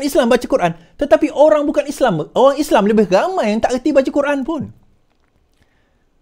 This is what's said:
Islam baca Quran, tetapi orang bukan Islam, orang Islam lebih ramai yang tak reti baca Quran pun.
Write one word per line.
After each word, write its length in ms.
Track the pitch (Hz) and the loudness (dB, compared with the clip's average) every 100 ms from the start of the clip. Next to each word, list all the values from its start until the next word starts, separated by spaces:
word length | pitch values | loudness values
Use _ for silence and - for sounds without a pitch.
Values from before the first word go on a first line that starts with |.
| 277 | 0
Islam 240 | 320 240 | 0 2
baca 160 | 247 - | 0 0
Quran, 260 | 269 175 170 - - | 0 0 -4 -12 -8
tetapi 380 | 285 311 302 | 0 0 0
orang 320 | - 302 302 294 | 2 2 4 0
bukan 240 | 302 285 | -2 -4
Islam, 400 | - 254 165 151 - | -2 -2 -2 -4 2
orang 240 | 262 277 | 2 2
Islam 240 | 294 285 202 | 0 2 2
lebih 240 | 220 196 | 2 2
ramai 480 | 185 320 381 233 214 | 2 0 -2 -2 -2
yang 20 | |
tak 140 | - | -2
reti 160 | 247 302 | -2 0
baca 160 | 294 269 | 0 0
Quran 380 | 294 285 285 262 | -2 -2 -2 -4
pun. 240 | 320 - - _ _ _ _ _ _ _ _ _ _ _ _ _ _ | -8 -10 -16 _ _ _ _ _ _ _ _ _ _ _ _ _ _